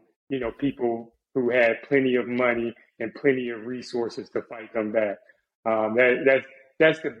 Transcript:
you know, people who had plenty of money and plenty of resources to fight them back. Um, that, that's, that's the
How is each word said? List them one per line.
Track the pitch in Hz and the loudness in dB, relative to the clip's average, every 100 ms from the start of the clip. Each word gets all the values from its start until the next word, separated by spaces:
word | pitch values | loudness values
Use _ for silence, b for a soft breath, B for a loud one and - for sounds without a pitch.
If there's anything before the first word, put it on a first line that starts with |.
| _ _ _ | _ _ _
you | 135 | -6
know, | 117 | -6
people | - 139 131 120 117 113 _ _ | -4 -6 -2 -4 -4 -8 _ _
who | 135 120 | -2 0
had | 123 117 113 - | 2 2 2 0
plenty | 139 131 | 2 2
of | 123 120 | 0 0
money | 123 123 117 117 - b _ | 0 0 0 -4 -8 b _
and | 113 | -10
plenty | - 143 131 120 | 0 0 2 -2
of | 117 113 | -8 -8
resources | 127 - 120 113 - 101 | -10 -8 -4 -4 -6 -8
to | 113 | -8
fight | - 120 110 | -8 -14 -8
them | 113 107 | -4 -2
back. | 113 107 95 b b b _ 113 | 0 0 -4 b b b _ -2
Um, | 110 107 117 | 0 0 2
that, | 127 120 | 4 4
that's, | 131 135 - - _ _ | 4 2 0 -14 _ _
that's | 160 156 | 2 4
the | 147 117 | -4 -8